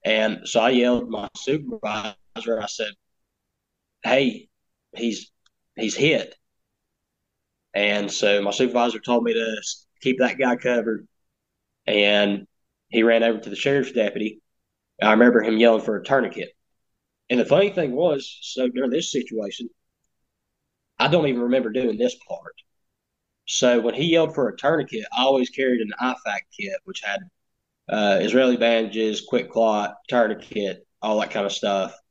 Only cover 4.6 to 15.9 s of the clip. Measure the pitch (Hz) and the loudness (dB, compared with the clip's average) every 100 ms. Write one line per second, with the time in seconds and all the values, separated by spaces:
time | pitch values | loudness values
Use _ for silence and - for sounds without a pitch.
4.6 | _ _ _ - 120 98 - _ _ _ | _ _ _ -6 -6 -6 -12 _ _ _
5.6 | _ - 110 - 143 131 98 - _ _ | _ -8 -6 0 0 0 -2 -16 _ _
6.6 | _ _ _ _ _ _ _ _ _ _ | _ _ _ _ _ _ _ _ _ _
7.6 | _ 98 104 104 101 - 104 101 101 - | _ -2 0 -2 -4 -2 2 2 0 0
8.6 | 127 120 120 110 - 120 117 113 113 107 | 0 2 0 -2 0 0 0 -2 -4 -6
9.6 | - - _ _ 131 127 123 98 131 123 | -10 -14 _ _ -4 0 0 0 -2 0
10.6 | 127 120 110 107 - _ _ _ _ _ | 0 -2 -2 -6 -8 _ _ _ _ _
11.6 | _ _ - 104 101 104 101 101 - _ | _ _ 0 2 4 4 2 0 -6 _
12.6 | _ _ _ 117 113 113 117 110 - 101 | _ _ _ 2 4 4 4 0 -6 -4
13.6 | 139 139 123 120 104 104 107 - _ _ | 0 0 0 -2 -2 -2 -6 -8 _ _
14.6 | _ _ _ _ 104 110 120 117 107 110 | _ _ _ _ 2 6 8 6 2 4
15.6 | 117 110 95 | 6 6 0